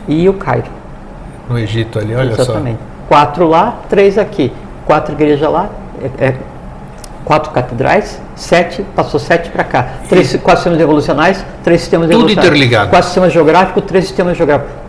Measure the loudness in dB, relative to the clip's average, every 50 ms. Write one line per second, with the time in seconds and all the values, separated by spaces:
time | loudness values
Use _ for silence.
0 | -4 -2 0 2 2 2 2 0 -2 -2 -2 -2 -4 -6 -12 -16 -16 -16 -16 -16
1 | -16 -16 -16 -16 -16 -16 -16 -14 -8 -6 -4 -4 -4 -2 -2 -4 -4 -4 -4 -6
2 | -4 -4 -2 -2 -2 -2 0 0 0 0 -2 -4 -4 -4 -6 -8 -10 -14 -16 -8
3 | -2 2 4 4 4 2 2 2 2 4 4 4 2 0 -2 -6 -6 0 2 4
4 | 4 4 4 2 -2 -2 -2 -2 -2 -2 -4 -8 -14 -16 -16 -6 0 2 2 2
5 | 0 -2 -2 0 2 2 2 2 2 0 0 0 -2 -4 -8 -12 -14 -14 -12 -10
6 | -10 -8 -4 -2 -2 -2 -2 -4 -8 -12 -14 -14 -14 -14 -14 -14 -16 -16 -16 -16
7 | -16 -14 -14 -8 -2 0 0 0 0 -2 -4 -4 -4 -4 -4 -2 0 2 2 0
8 | 0 -2 -8 -14 -14 -16 -14 -10 -4 0 2 2 2 0 -4 -8 -10 -6 -4 -4
9 | -2 -2 -2 -2 0 0 0 0 -2 -4 -4 -4 -4 -2 -2 -2 -2 -2 -6 -8
10 | -2 2 2 2 2 2 0 0 2 2 2 2 2 2 2 2 4 4 4 2
11 | 2 2 2 2 2 2 0 0 -4 -12 -8 -4 0 2 2 2 2 2 0 2
12 | 2 4 4 4 4 4 4 4 4 4 4 4 4 4 4 2 4 4 4 4
13 | 4 4 2 2 4 4 4 4 4 6 6 4 4 2 0 -2 -2 0 0 0
14 | 0 0 -2 -2 -2 0 0 0 2 2 2 0 0 -4 -12 -14 -16